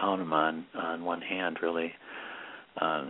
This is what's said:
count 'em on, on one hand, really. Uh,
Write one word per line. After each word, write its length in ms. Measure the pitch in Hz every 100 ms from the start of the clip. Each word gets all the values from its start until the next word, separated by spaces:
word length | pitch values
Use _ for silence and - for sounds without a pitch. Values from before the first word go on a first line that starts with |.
count 220 | 98 95
'em 100 | 82
on, 320 | 78 80 80 -
on 300 | - 82 82
one 160 | 87 85
hand, 380 | 85 92 90 82
really. 320 | 85 82 82 - - - - - - - - -
Uh, 240 | 82 78